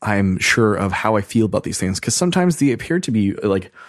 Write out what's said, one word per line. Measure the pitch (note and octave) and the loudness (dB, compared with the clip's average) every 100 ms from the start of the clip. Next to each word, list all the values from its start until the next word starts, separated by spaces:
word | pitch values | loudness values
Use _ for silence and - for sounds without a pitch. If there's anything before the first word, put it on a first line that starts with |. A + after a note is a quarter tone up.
I'm | G#2+ G2+ G2 F2+ | -2 2 2 2
sure | - - G#2+ G2+ | 0 2 2 2
of | G2 | -2
how | F2+ G#2+ G#2+ | -2 0 0
I | |
feel | F#2+ A2+ A2 | 0 0 0
about | G#2 | 0
these | - - | -4 -4
things, | F#2+ F#2+ | -4 -4
'cause | - | -4
sometimes | - F3+ F#3 F3+ E3 | -2 0 2 2 2
they | C#3+ | 0
appear | A#2 - E3+ | 0 -2 -4
to | D#3+ | 0
be, | A2 G2 - | 0 0 0
like, | G#2+ G2 - - | 0 0 -4 -18